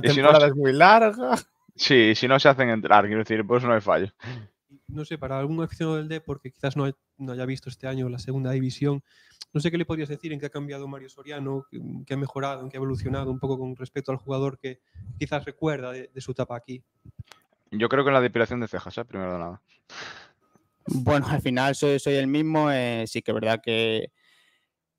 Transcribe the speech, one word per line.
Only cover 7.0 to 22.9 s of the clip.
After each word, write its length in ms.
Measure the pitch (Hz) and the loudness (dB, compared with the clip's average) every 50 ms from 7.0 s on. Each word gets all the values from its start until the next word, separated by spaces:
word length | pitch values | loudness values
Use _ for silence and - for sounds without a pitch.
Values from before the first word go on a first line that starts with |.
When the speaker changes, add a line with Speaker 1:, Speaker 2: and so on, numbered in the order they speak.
| _ _ _ | _ _ _
Speaker 3:
no 160 | _ 139 131 123 | _ -12 -10 -8
haya 120 | 127 131 | -6 -6
visto 220 | 131 131 131 - 123 | -6 -6 -8 -10 -16
este 180 | - - - 131 | -16 -12 -10 -8
año 200 | 131 131 127 123 | -6 -4 -6 -6
la 100 | 123 123 | -6 -8
segunda 340 | - - 131 135 131 127 135 | -8 -6 -6 -4 -4 -2 -2
división, 500 | 135 131 131 123 - 139 143 143 139 - _ _ _ _ _ _ _ - _ _ | -2 -2 -4 -4 -2 -2 -2 -2 -2 -6 _ _ _ _ _ _ _ -20 _ _
no 80 | 151 | -2
sé 100 | 147 170 | -2 -2
qué 80 | 165 170 | -2 -2
le 80 | 165 | -4
podrías 220 | - 165 160 156 143 | -4 -4 -6 -6 -8
decir 220 | 147 - - 160 151 | -10 -12 -10 -10 -10
en 80 | 143 | -8
qué 60 | 143 | -10
ha 40 | 143 | -10
cambiado 360 | - 147 143 143 143 139 139 139 | -8 -10 -10 -10 -10 -12 -12 -12
Mario 200 | 139 139 135 131 | -14 -14 -16 -20
Soriano, 560 | - - 135 143 147 143 135 135 135 135 135 _ - | -20 -20 -18 -16 -12 -10 -8 -6 -6 -8 -8 _ -16
en 320 | - - 123 - 131 135 | -14 -14 -12 -12 -14 -10
qué 100 | - 135 | -8 -6
ha 20 | 139 | -6
mejorado, 440 | 139 131 - 139 135 139 139 127 127 | -6 -6 -6 -6 -6 -6 -8 -8 -12
en 60 | 135 | -14
qué 80 | 135 | -10
ha 20 | 131 | -6
evolucionado 500 | 135 135 131 - - 135 127 139 135 131 | -6 -4 -4 -4 -4 -4 -4 -4 -4 -6
un 80 | 131 131 | -6 -6
poco 200 | - 135 135 127 | -4 -4 -4 -4
con 160 | 131 127 127 | -6 -10 -10
respecto 360 | - 131 127 _ 143 127 - 131 | -12 -16 -12 _ -10 -6 -6 -8
al 60 | 127 | -8
jugador 400 | - 135 139 131 139 139 135 - | -6 -6 -4 -2 -2 -4 -4 -8
que 220 | - 131 127 - _ _ _ - - - - - | -12 -14 -14 -14 _ _ _ -20 -16 -16 -10 -8
quizás 260 | 151 - 151 143 - | -6 -6 -4 -6 -6
recuerda 440 | - 135 _ - 160 151 131 127 123 127 | -8 -12 _ -4 -4 -4 -4 -8 -10 -12
de, 180 | 131 127 - _ | -12 -14 -16 _
de 80 | 135 | -16
su 120 | 123 - 127 | -12 -10 -6
etapa 220 | - 127 - 120 | -6 -6 -6 -6
aquí. 260 | 120 - - 127 131 - _ _ _ _ - _ _ - - - _ _ _ _ _ _ _ | -12 -12 -14 -16 -16 -16 _ _ _ _ -20 _ _ -20 -20 -20 _ _ _ _ _ _ _
Speaker 1:
Yo 180 | - 107 113 113 | -4 -2 0 0
creo 160 | 117 135 139 | 2 2 2
que 40 | 143 | 4
en 40 | 139 | 4
la 60 | 131 | 4
depilación 400 | 123 120 101 117 113 107 123 123 | 4 4 2 0 0 0 0 -6
de 80 | 117 104 | -6 -6
cejas, 280 | - 90 - 90 - - | -8 -10 -10 -10 -12 -12
¿eh? 60 | 117 | -12
Primero 260 | - - 98 95 90 90 | -10 -8 -8 -8 -6 -6
de 60 | 87 | -8
nada. 240 | 85 87 90 90 _ _ _ _ _ _ - - - - - - - - _ _ _ _ _ _ _ _ _ _ _ | -8 -10 -12 -16 _ _ _ _ _ _ -18 -16 -16 -16 -16 -20 -20 -20 _ _ _ _ _ _ _ _ _ _ _
Speaker 4:
Bueno, 400 | - - 135 123 120 147 143 135 - | -6 -6 -2 2 2 2 2 2 0
al 120 | 151 139 | -2 -2
final 340 | - 139 127 127 131 139 135 | -2 -2 0 0 0 0 0
soy, 240 | - - 143 143 135 | 0 0 0 0 0
soy 160 | - 147 139 | 0 0 0
el 120 | 139 135 | 0 0
mismo. 440 | 135 139 147 156 156 160 156 151 147 | 0 0 0 0 0 0 2 2 2
Eh, 340 | 143 131 123 120 | 0 0 0 -2